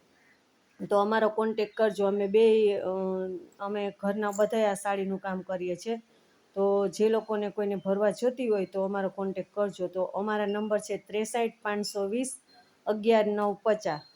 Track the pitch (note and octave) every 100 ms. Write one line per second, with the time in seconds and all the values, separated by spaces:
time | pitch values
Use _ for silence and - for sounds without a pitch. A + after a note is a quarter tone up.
0 | _ _ _ _ _ _ _ - F3+ G3+
1 | G3+ A3 A3 A3 A3 A3 G#3 - A3 F#3+
2 | G3 G3+ G3 G#3+ A3+ A3 G#3 G3 F#3 F#3+
3 | F#3+ F#3 F#3 F3 - - G3+ G#3 G3+ G3
4 | G3+ G#3+ G#3 G3+ G#3 A3+ G#3+ F#3+ G3+ G3
5 | F#3+ F#3+ G3 F#3 F3 F#3 F3+ F3 A3+ A#3
6 | - _ _ _ _ G3 G3 G3+ G3 -
7 | A3 A3 G#3+ G#3+ G3+ G#3+ G3+ G3 F#3+ G3
8 | G#3 G3 B3 B3 A#3+ G#3 F#3 G3 F#3+ G3+
9 | F#3+ G3 G3 F#3 F3 G#3 G3+ F#3+ F3+ F#3
10 | F#3 F#3+ G#3+ G#3 G3+ G#3 G#3+ G#3 G#3 G3
11 | - G#3 A3 A#3+ A3+ - G#3 G#3 G3+ G3+
12 | G3 A#3+ C4 - _ _ _ _ - G#3+
13 | A3 A3+ G#3 G#3 G#3 G3 A3 G#3 F3+ D3+
14 | -